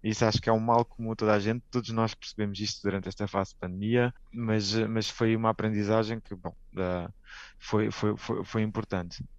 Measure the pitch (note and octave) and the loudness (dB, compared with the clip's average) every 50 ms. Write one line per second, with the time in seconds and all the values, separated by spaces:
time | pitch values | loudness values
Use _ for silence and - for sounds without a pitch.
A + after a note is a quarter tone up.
0 | - G#2+ A2 - A#2+ A2 G#2+ - - - A2+ A2 A2 A#2 A#2 A#2 A#2+ - - - | 0 -2 2 4 4 4 4 4 4 4 4 4 4 4 4 4 4 2 -4 -8
1 | A#2 A2+ A2 - A2+ G#2+ G#2+ G#2 G2 G#2+ A2+ A#2+ - _ - B2+ A2+ G#2 A2+ A2+ | -6 -6 -2 0 4 4 4 4 4 0 -2 -2 -4 _ -4 -2 -2 0 0 0
2 | A2+ A2 - - - - - - G#2+ G2+ G2+ F#2+ G#2 G#2 - - - G2+ F#2+ G2 | 0 0 0 -6 -14 -16 -6 -4 -4 -4 -2 -4 -4 -4 -6 -4 -2 -2 -2 -2
3 | F2+ F#2 G2 - G#2 G2+ - G2 G2 - - - - F2+ F2+ F#2 G2+ G#2+ A#2 B2 | -4 -6 -6 -6 -6 -2 0 -2 -2 -2 -6 -10 -10 -8 -6 -4 -2 2 2 4
4 | A#2+ B2 B2 - - - - A#2 A#2 A2 A2 A2 G#2 G2 G#2 A2+ A2+ A2 A2+ A2 | 2 2 0 -6 -20 -14 -10 -6 -2 0 0 2 2 0 0 0 0 0 0 -2
5 | G#2+ - - - A#2+ A2+ A2+ A2 A2+ A2+ A2 - A2 A2 A2 G#2 G#2 G2+ A2 A2+ | -2 -4 -2 0 2 2 2 4 2 0 0 2 0 0 0 0 2 2 2 2
6 | A2+ G#2 A#2 A2+ - - G2+ F2+ F2 F2 - - - - - F#2 F#2+ F2+ F2+ F2+ | 2 0 -4 -8 -8 -12 -14 -10 -10 -12 -12 -12 -20 -16 -6 -4 -2 -2 -2 -4
7 | F2 F2 - - - - - - - - - - - - - G#2+ G#2+ G#2+ G#2 - | -6 -8 -12 -16 -20 -20 -18 -18 -18 -20 -20 -18 -10 0 0 2 2 2 0 0
8 | - G#2 G#2+ - - - - F#2+ F#2 - - A2+ A2 A2 G#2 A#2 G#2+ - - F#2 | 0 0 0 -2 -4 -6 -4 -4 -6 -2 0 0 0 0 -2 -4 -4 -2 -4 -4
9 | F2 F2 - - B2+ - - | -4 -4 -8 -12 -12 -12 -12